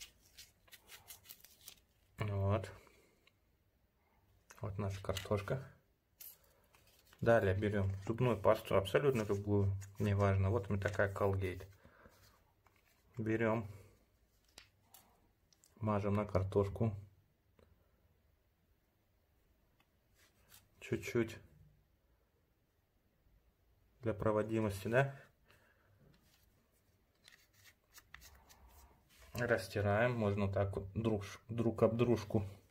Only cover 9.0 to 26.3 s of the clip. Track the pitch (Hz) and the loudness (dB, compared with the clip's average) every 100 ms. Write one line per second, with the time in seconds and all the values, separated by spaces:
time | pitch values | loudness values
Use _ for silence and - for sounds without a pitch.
9 | 147 120 104 101 104 104 98 98 - - | 2 0 0 -2 0 2 2 -2 -6 -4
10 | 107 98 101 98 95 110 98 101 101 - | 0 2 2 2 2 0 -2 -2 -2 0
11 | 101 98 101 98 92 92 98 - - - | 0 0 0 0 -2 -6 -12 -20 -20 -20
12 | - - - _ _ _ _ _ _ _ | -20 -20 -20 _ _ _ _ _ _ _
13 | _ - 110 113 113 113 101 - - - | _ -8 -2 0 2 0 -4 -12 -20 -20
14 | _ _ _ _ _ - - _ _ - | _ _ _ _ _ -20 -20 _ _ -20
15 | - _ _ _ _ _ _ - 110 104 | -20 _ _ _ _ _ _ -6 -2 0
16 | 101 101 101 - 95 104 98 - 113 101 | 0 -2 0 -2 0 0 0 0 -2 -2
17 | - _ _ _ _ _ - _ _ _ | -10 _ _ _ _ _ -20 _ _ _
18 | _ _ _ _ _ _ _ _ _ _ | _ _ _ _ _ _ _ _ _ _
19 | _ _ _ _ _ _ _ _ _ _ | _ _ _ _ _ _ _ _ _ _
20 | _ _ _ _ _ - _ _ - 104 | _ _ _ _ _ -20 _ _ -6 -6
21 | - 120 110 - - - - _ _ _ | -2 0 0 -4 -18 -20 -20 _ _ _
22 | _ _ _ _ _ _ _ _ _ _ | _ _ _ _ _ _ _ _ _ _
23 | _ _ _ _ _ _ _ _ _ _ | _ _ _ _ _ _ _ _ _ _
24 | 113 101 110 107 107 113 107 98 117 120 | -6 -2 0 2 2 0 0 -2 0 2
25 | 135 - - _ _ - _ _ _ _ | 2 -2 -20 _ _ -20 _ _ _ _
26 | - _ _ | -20 _ _